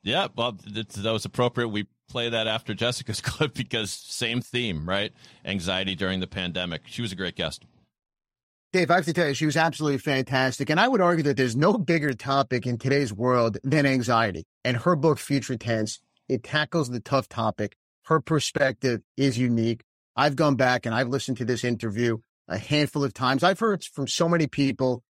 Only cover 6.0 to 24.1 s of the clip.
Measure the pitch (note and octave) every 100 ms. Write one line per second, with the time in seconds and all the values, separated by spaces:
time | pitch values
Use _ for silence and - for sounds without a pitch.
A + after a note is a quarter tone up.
6 | F#2+ F#2+ F#2 G2 F2+ F2 F2+ D#2+ - -
7 | A2+ F#2 F2+ - D#2+ - _ _ _ _
8 | _ _ _ _ _ _ _ F#3 E3 F3+
9 | E3+ E3+ D#3 C#3 D#3 D3 E3 - D3+ C#3
10 | - C3 B2+ C3 C3 - C#3+ D#3 A#3 B3
11 | F3 E3+ D3 B2 B2+ A#2 E3 A3 E3 E3
12 | D3 A#2+ C#3+ C#3 C#3 B2+ B2 A#2 C3 C#3
13 | C3 G2 B2 B2 A#2 G2 C3+ D#3 C#3 C3
14 | A#2 A#2 A2 E2+ - _ B2+ A#2+ F3 E3
15 | D#3 C#3 - C#3 - B2 A2+ A2 A2 -
16 | _ _ - B2+ - D3+ D3+ E3+ B2+ B2
17 | - C#3 - - A2 - G#2 _ _ _
18 | - D#3+ - D#3 - C#3+ C3+ - C3 A2+
19 | _ - C#3 A#2+ B2+ A#2 A2+ A2+ _ _
20 | _ - D3 C3+ D#3 B2+ B2+ B2 A#2 A2+
21 | B2 C3 - A#2+ A#2 A#2+ B2 A2+ A#2 G#2
22 | A#2+ A2+ _ _ - F#2 - D3+ C#3+ D3+
23 | C#3 - B2+ C3+ F3 F#3+ A3+ F#3+ - -
24 | C3+